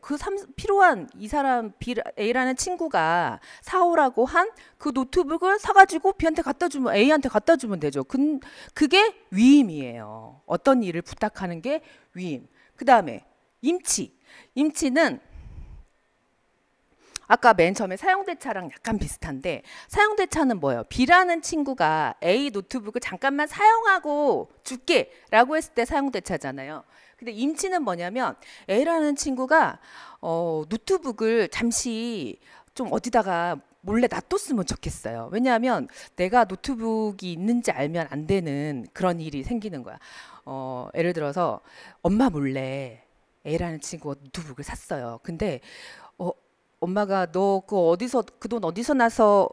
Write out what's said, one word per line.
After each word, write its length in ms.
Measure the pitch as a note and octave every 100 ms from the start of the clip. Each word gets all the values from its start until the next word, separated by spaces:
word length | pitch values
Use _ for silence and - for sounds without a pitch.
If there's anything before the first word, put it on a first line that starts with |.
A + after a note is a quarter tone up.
그 160 | - C#4+
삼-, 200 | - G4 D#4+ -
필요한 540 | G#4+ G4 F4+ G#3+ - -
이 100 | G#3
사람 440 | D4 C4+ B3 A3 -
B, 160 | A#3+ A#3+ - -
A라는 360 | G#3+ B3 B3+ C4
친구가 800 | F#4 F4+ D#4+ F3+ D#3+ F3 D#3+ A2+ - -
사오라고 640 | - F#4 F4 E4 C4+ A3+ B3+
한 240 | D#4 G4+ - - _
그 140 | D4
노트북을 680 | C4 B3+ F4+ C#4+ E4 F#4 G4+
사가지고 540 | - G4 G4 D#4+ F#4+
B한테 280 | - E4 D#4+
갖다 260 | - - F4
주면, 280 | C#4 B3 G3+
A한테 340 | B3+ D#4 C4+
갖다 260 | D#4+ - E4+
주면 240 | A3+ F#3
되죠. 240 | D3+ C3+
근-, 360 | C3 C4+ D4 C#4 - - -
그게 420 | - D4+ F#4 A4 - -
위임이에요. 1080 | F#3+ B3 D4 A3 D3+ B2+ A#2 G#2+ A2 A#2 C3 -
어떤 380 | F3 C4+ C4
일을 180 | G3 E3
부탁하는 600 | - - G#3+ - F#3 E3+
게 200 | A3 D#4 - - _
위임. 340 | F3+ F3+ C3 - _ _ -
그다음에 500 | B3 A#3+ E3 A2 _ _ _ _
임치. 560 | B3+ F4+ - - D#3 _ _ - - B3
임치는 640 | D4+ - C#4+ C#4 C#4+ D3 _ - - - - - - _ _ _ _ _ _ _ _ _ _ _ _ - -
아까 260 | A3+ B3
맨 200 | F#3+ E3+ G3
처음에 200 | F#3+ F#3+
사용대차랑 760 | F#4+ F#4+ G4 E4 C4+ F#3+ F3
약간 260 | - A3+ G#3+
비슷한데 640 | D#3+ - - C3+ F3 D3 - - -
사용대차는 720 | - G#4+ G#4 F#4 D#4 C4+ G3+
뭐예요? 240 | C#3 A#2 -
B라는 520 | - B3+ F4 F4+ E4+
친구가 720 | - D#4+ C#4 B3+ D#3 D#3 C#3 -
A 260 | E3+ A3 C#4+
노트북을 500 | G3+ F3+ B3+ G#3 A#3+
잠깐만 460 | - F3+ C4+ C#4+ D4+
사용하고 1000 | - G#4 A4+ A4+ F#4 D4 D4 D4 D#3+ - _
줄게라고 920 | - B3+ - C#4 - - - A3 B3+ D#4
했을 180 | - -
때 100 | A#3+
사용대차잖아요. 1000 | D#4 C#4 G#3+ - E3+ C3+ C3+ C3+ D3+ - _ _ _
근데 140 | A#3
임치는 500 | G#3+ C#4 D#4 F#4+ F4+
뭐냐면 520 | A#3+ F3 F3 A#3 A#3 - - - -
A라는 460 | G3+ D#4+ E4 D4+ C#4
친구가, 600 | D#4 C4 B3+ D#4+ G3+ - - - - -
어, 420 | F3 E3 F3 D#3 D#3
노트북을 800 | A3 - F#4+ C#4+ G#3 A3 A#3 F3+
잠시 920 | - A#3 - B3 A3 A#3+ A3 A#2+ - _ - _
좀 140 | - A#3
어디다가 680 | A3 A#3+ A#3 G3 E3+ F3 D3+ _ _
몰래 260 | F#3 A3 B3
놔뒀으면 560 | - - G4 - A#3+ F3
좋겠어요. 640 | - - - G#2+ A#2 A#2
왜냐하면 560 | G#3+ C4 A#3 B3 G#3 B2 - - -
내가 300 | F#3 B3 G#3
노트북이 840 | F#3+ - B3 A3+ A3 G#3+ G3 F3+
있는지 400 | E3 G3+ A#3+ A#3
알면 360 | C3 C#3+ E3+ D#3+
안 160 | C#3+ D#3
되는 600 | G3 E3 C#3 D3+ C3+ A2
그런 260 | - F#3 E3+
일이 240 | D#3 C#3+
생기는 400 | C3+ A#3+ G#3 D3+
거야. 160 | A2 - - - - - -
어, 440 | C3+ C3 B2+ - -
예를 160 | E3+
들어서 460 | E3 D3 D#3 E3 A2 _ - - _
엄마 280 | F3 G#3 C4
몰래 760 | D#3 C#3 C3+ C3 C#3 C3 A2+ _ _ _ _ D3+
A라는 360 | E3 F3 D#3+
친구가 340 | - C#3 D3 C#3
노트북을 400 | C#3 - D3+ B2+
샀어요. 560 | C#3+ - - D3+ B2 A#2
근데, 360 | - E3 G#3+ C3+ - - - - - -
어, 140 | F3+ - _ _ _ -
엄마가 480 | F3+ G3 G3+ G3 F3
"너 300 | F3+ G3 G3 -
그 100 | G3+ E3
어디서, 340 | F3 A#3+ B3 - -
그 80 | G#3
돈 160 | A#3
어디서 300 | E3+ F3 A#3+
나서 560 | C#4 A#3 B3 G#3+ G3+ -